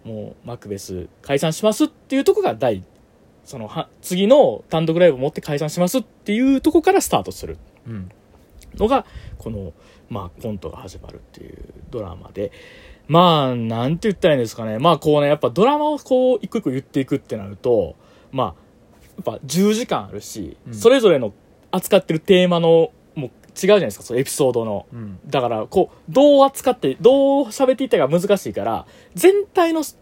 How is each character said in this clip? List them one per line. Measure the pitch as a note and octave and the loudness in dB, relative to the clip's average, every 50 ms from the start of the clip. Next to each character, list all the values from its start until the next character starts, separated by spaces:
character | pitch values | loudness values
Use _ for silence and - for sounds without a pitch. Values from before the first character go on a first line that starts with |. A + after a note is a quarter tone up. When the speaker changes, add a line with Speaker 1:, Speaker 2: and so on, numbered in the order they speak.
| _ | _
Speaker 1:
「も | - A2+ G#2+ G#2 A2 - _ _ | -14 -12 -12 -12 -14 -16 _ _
う | - | -16
マ | A#2+ - | -16 -16
ク | - G#2 | -12 -12
ベ | G2+ G2 | -12 -12
ス | - - F#2+ F2+ E2+ - _ _ | -10 -12 -12 -12 -12 -14 _ _
解 | _ - C#3 C#3+ | _ -2 -2 0
散 | - D#3+ D#3+ | 0 -2 -4
し | - - | 0 0
ま | G#3+ G#3+ | -2 2
す」 | - D4+ | 2 -2
っ | D4+ | -2
て | _ _ _ _ C4+ | _ _ _ _ -4
い | C4+ | 0
う | C4+ | 2
と | F#4+ G4+ | 2 2
こ | G#4+ | 2
が | F#4+ F4+ - | 0 -2 -2
第、 | - - B2 G#2+ F#2+ F#2 _ _ _ _ _ _ _ _ _ _ _ _ | 0 -2 -2 -2 -2 -8 _ _ _ _ _ _ _ _ _ _ _ _
そ | - - B2+ | -18 -14 -14
の、 | A2 G#2 | -14 -10
は、 | - E3 - _ _ _ | -8 -10 -10 _ _ _
次 | - - F#3 F3+ G3 G#3 | -10 -6 -2 0 4 6
の | C4 D4+ B3 C#3+ A2 - - _ | 6 6 6 4 2 -4 -10 _
単 | - D#3+ E3 | -4 -2 0
独 | D#3+ D#3+ E3+ | 0 2 4
ラ | F3+ F3 | 4 4
イ | |
ブ | C#3 | 4
を | B2+ | 2
持 | C3 D3+ | -4 -6
っ | |
て | - - | -6 -6
解 | - - D3+ C#3+ | -8 -6 -6 -4
散 | D#3+ D3+ | -4 -6
し | - - | -2 -2
ま | F3 F3+ | -2 -2
す | - C4 | -2 -4
っ | |
て | A3 _ _ _ _ - G#3 | -6 _ _ _ _ -4 -2
い | A3 B3+ C4+ C#4 | 0 2 2 2
う | C4 | 2
と | - D#4+ | 2 2
こ | - F4 | 2 2
か | D#4 F#4+ | 2 4
ら | F#4+ F#4 | 2 2
ス | - - | 0 0
タ | - A#2 | -2 -2
ー | G2 | -2
ト | F#2 | -4
す | F#2+ - - | -12 -12 -14
る | D#2+ D#2+ - - _ _ _ _ A#2+ | -14 -14 -16 -18 _ _ _ _ -14
Speaker 2:
う | |
ん。 | A2+ G#2 F#2 F#2 - _ _ _ _ _ _ _ _ - - - - | -12 -12 -12 -14 -18 _ _ _ _ _ _ _ _ -20 -20 -20 -6
Speaker 1:
の | - G3 A3 | -4 -2 0
が、 | C#4 B3+ - - - - - - - - | 0 0 -2 -6 -18 -18 -18 -18 -20 -16
こ | - - | -14 -12
の、 | A2+ G2+ F#2+ F2 - _ _ _ _ _ _ _ | -10 -10 -12 -12 -16 _ _ _ _ _ _ _
ま | A#2 G2+ F#2+ F2 - | -12 -12 -12 -12 -16
あ、 | - | -12
コ | - A2+ | -12 -10
ン | G#2+ F#2+ | -10 -10
ト | - D#2+ | -12 -14
が | - - | -14 -14
始 | - F2+ - - | -18 -18 -18 -18
ま | - - | -20 -20
る | - - | -20 -20
っ | - _ | -20 _
て | _ - - | _ -20 -20
い | - | -20
う | - - - - - - - - | -20 -20 -20 -20 -20 -20 -20 -14
ド | - A#2 | -12 -10
ラ | G#2 F2+ E2 | -10 -10 -12
マ | F2 - - - | -16 -18 -16 -8
で。 | - - - - - - - - - - - - _ _ - | -8 -8 -8 -8 -14 -20 -20 -20 -20 -20 -20 -20 _ _ 2
ま | D3 E3 F3+ F3 E3 D3+ C#3 C3 | 4 6 6 6 4 2 0 -2
あ、 | B2 | -2
な | A#2+ A#2 A2+ A2+ A2+ A#2+ C3 | -4 -4 -4 -4 -4 -2 -4
ん | E3 E3+ | -4 -2
て | - A3 | -2 -4
言 | F#3+ | -4
っ | - | 0
た | - F3 | 2 2
ら | D3+ | 2
い | C3+ | 2
い | |
ん | A#2+ | -2
で | A2 | -4
す | - | -6
か | - A2+ | -10 -10
ね。 | A2 G#2+ A2 | -8 -6 0
ま | C#3 E3+ | 0 0
あ、 | E3 D3 | 0 2
こ | - D#3+ D3+ D3 | 2 0 2 2
う | |
ね、 | C#3+ C#3+ | 2 0
や | D3 | 0
っ | C#3+ | 0
ぱ | - B2+ | -2 -4
ド | B2 E3 G3+ | 0 2 2
ラ | C4 D4 D4 | 2 2 0
マ | D4+ D4+ | 0 -2
を | D4+ C#4 | -4 -4
こ | - - C4 B3+ B3+ B3+ B3+ | -4 -2 0 2 2 2 0
う、 | A3 | -2
一 | - G3 | -4 -6
個 | - A#3 | -8 -6
一 | - | -6
個 | D3 | -4
言 | B2+ C3+ | -6 -6
っ | |
て | C3+ _ - D3 | -8 _ -6 -6
い | C3 | -4
く | - C#3 C3+ | -2 -4 -6
っ | |
て | _ _ B2+ G#2+ | _ _ -10 -10
な | F#2+ | -10
る | G2 G2+ | -14 -16
と、 | F2+ - B2+ A#2+ G#2+ F2+ D2+ - _ _ _ _ _ _ _ | -6 -2 0 0 2 0 -2 -8 _ _ _ _ _ _ _
ま | - C3+ B2 | -6 -6 -6
あ、 | F#2+ D2+ _ _ _ _ _ _ _ _ _ _ _ _ - | -6 -6 _ _ _ _ _ _ _ _ _ _ _ _ -12
や | F#3+ - A2 | -10 -10 -10
っ | - | -10
ぱ | - | -12
十 | C3+ C3+ F3 G3 G#3 A3 | -6 -2 0 2 2 0
時 | G#3+ B3+ | -2 -4
間 | - F#3 B2+ G2+ G2 | -4 -6 -6 -6 -8
あ | |
る | G2 G#2 | -14 -16
し、 | - - - A2+ F#2 - - _ _ A#2+ | -16 -14 -14 -12 -14 -14 -14 _ _ -16
Speaker 2:
う | |
ん。 | A#2 | -12
Speaker 1:
そ | G#2+ G2 - | 2 4 4
れ | C4+ C#4 | 4 6
ぞ | A3+ G3+ | 4 4
れ | E3 C3+ | 4 2
の | B2 G#2 - _ _ _ _ _ _ _ | 0 -4 -10 _ _ _ _ _ _ _
扱 | - F#3+ - - G#3+ F#3+ | -6 -6 -2 2 2 2
っ | - | 2
て | - E3+ | 2 -4
る | D#3+ | -4
テ | _ - G3 F#3 F3+ | _ 4 4 4 4
ー | F3+ | 2
マ | F3 E3+ | 2 2
の、 | E3 E3 E3 E3 E3 D#3 _ _ _ _ _ | 4 4 4 4 4 2 _ _ _ _ _
も | - C3+ B2 | -12 -12 -12
う | |
違 | |
う | _ _ _ _ _ | _ _ _ _ _
じ | - - | -4 2
ゃ | F#3+ G#3 | 4 4
な | G3+ | 4
い | |
で | E3 A2+ | 4 0
す | G2+ - | -8 -10
か、 | - | -12
そ | - A#2+ | -6 -4
の | B2 | -4
エ | A2 | -4
ピ | - | -4
ソ | - - D3+ B2+ | -2 0 0 0
ー | B2 | 2
ド | A#2+ A2+ | 0 -2
の。 | A2 G#2 G2 - _ | -2 -6 -8 -8 _
Speaker 2:
う | - | -16
ん。 | A#2 A2 G#2 F#2+ F2+ _ - | -16 -14 -14 -16 -16 _ -4
Speaker 1:
だ | C#3 C#3+ | -4 -2
か | B2 A#2+ | -2 -2
ら、 | B2 A2 G#2 - | -4 -4 -6 -2
こ | - F#3+ - - _ | 0 0 0 0 _
う、 | _ _ - | _ _ -2
ど | D#3 B3+ C#4+ D4 C#4+ C#4 | 2 6 6 8 8 6
う | C4+ | 6
扱 | C#4 - - - C4 | 4 2 -2 -4 -4
っ | A#3+ - | -2 -2
て、 | - - C3 - | -2 -4 -4 4
ど | E3 A#3 C4+ C#4 C#4 C#4 C#4 C#4 C#4+ | 4 4 6 6 4 2 2 2 0
う | A3 | -2
喋 | G#3 - C4+ B3+ C4 | -2 -2 0 0 0
っ | |
て | - C4+ | -2 0
い | A#3 | 0
っ | |
た | - G3 | 2 2
か | C#3+ C3 | 2 2
難 | D3+ F3 F3 G3+ G3+ F#3+ | 0 -2 2 0 0 0
し | - - | -2 -8
い | G2 | -8
か | - G2+ | -6 -6
ら、 | A2+ A2 F2+ - - - - - _ _ | -4 -6 -6 -8 -12 -20 -20 -20 _ _
全 | F3 - F4+ G4 G4+ G4 | 4 4 4 4 4 -2
体 | - _ - F4 E4 D#4+ | -2 _ 0 0 2 0
の | D#4+ D4 - - _ | -2 -4 -6 -12 _